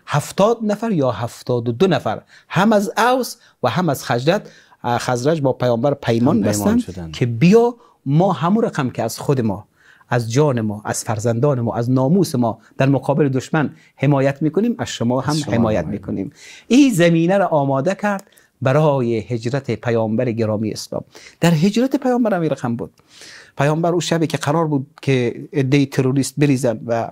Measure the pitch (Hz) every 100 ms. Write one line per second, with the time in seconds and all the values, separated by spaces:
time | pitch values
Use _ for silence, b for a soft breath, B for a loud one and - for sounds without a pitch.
0 | - 147 - - 202 233 214 208 233 180
1 | 127 107 117 - - 123 117 117 220 143
2 | 117 101 - b b 160 208 208 202 -
3 | 233 262 233 - b b 123 131 175 131
4 | - 123 139 202 - B B B 120 117
5 | - 123 131 165 135 123 123 117 143 139
6 | - 117 123 117 98 104 202 240 233 -
7 | 165 156 123 117 165 226 240 240 b b
8 | 135 147 196 139 170 214 156 156 127 -
9 | 113 - - 135 113 98 - b b b
10 | b 123 113 120 151 120 107 104 - -
11 | - 107 117 117 147 127 117 110 120 131
12 | 131 190 156 123 117 - b - 135 139
13 | - 143 143 127 - 160 127 B B -
14 | 139 139 135 139 156 175 233 233 120 -
15 | 117 127 131 156 143 117 113 90 85 101
16 | - 104 98 B B B B 240 277 185
17 | 170 165 165 196 185 156 139 135 143 196
18 | 208 196 - b b - 127 139 156 139
19 | 120 113 101 120 117 139 135 107 123 117
20 | 110 110 127 113 110 107 107 - - -
21 | - B B B 165 165 190 226 262 269
22 | 262 247 226 185 160 135 123 117 - _
23 | B B B B B - 139 156 170 175
24 | 156 165 151 - - 160 160 147 135 -
25 | - 131 120 - 135 151 131 143 135 -
26 | 131 135 127 - 147 127 131 113 117 117
27 | 110